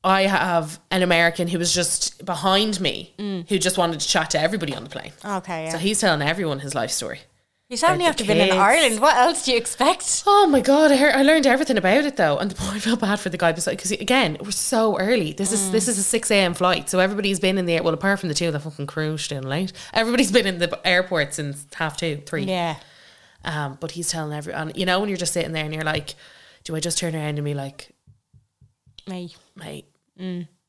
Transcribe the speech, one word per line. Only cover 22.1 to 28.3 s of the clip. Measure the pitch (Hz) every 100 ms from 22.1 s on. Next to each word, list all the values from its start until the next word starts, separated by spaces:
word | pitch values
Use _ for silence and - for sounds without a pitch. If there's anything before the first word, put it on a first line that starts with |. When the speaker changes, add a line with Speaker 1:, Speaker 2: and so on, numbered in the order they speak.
| 143 143
Speaker 1:
three. | 160
Speaker 2:
Yeah. | 190 185 170 151 - - - - _ _
Speaker 1:
Um, | - 151 143 135
but | 160
he's | 170 170
telling | 160 151 151
everyone, | 151 - 156 -
you | 185
know, | 180
when | 208
you're | 185
just | 175
sitting | 175 160
there | 160 151
and |
you're | 156
like, | 156 156 147 - - - - _
do | - 160
I |
just | 165 165
turn | 175 160
around | 151 147
and |
be | 147 143
like, | 139 139 - _ _ _ _